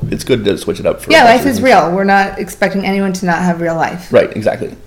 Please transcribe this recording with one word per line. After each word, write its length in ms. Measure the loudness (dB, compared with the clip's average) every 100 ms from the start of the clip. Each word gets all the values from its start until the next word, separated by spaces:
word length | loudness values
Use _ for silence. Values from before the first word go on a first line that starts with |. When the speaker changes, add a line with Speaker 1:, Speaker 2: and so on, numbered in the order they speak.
| -6
Speaker 1:
it's 120 | -6
good 220 | -2 -2 0
to 100 | -2
switch 200 | -4 -4
it 60 | -2
up 160 | -2
for 100 | 2
Speaker 2:
Yeah, 100 | 4
Speaker 1:
a 20 |
bunch 80 | 6 4
Speaker 2:
life 40 |
Speaker 1:
of 60 | 2
Speaker 2:
is 140 | 0
Speaker 1:
reasons. 200 | 4 4 4
Speaker 2:
real. 80 | 2
We're 80 |
not 340 | 2 2 0 -4
expecting 480 | -10 -4 -4 -2 -2
anyone 280 | -2 -2
to 120 | -2 -2
not 140 | 0
have 200 | 0 0
real 120 | -2 -2
life. 380 | -2 -4 -2
Speaker 1:
Right, 180 | 0 0 0
exactly. 400 | -2 -2 -4 -12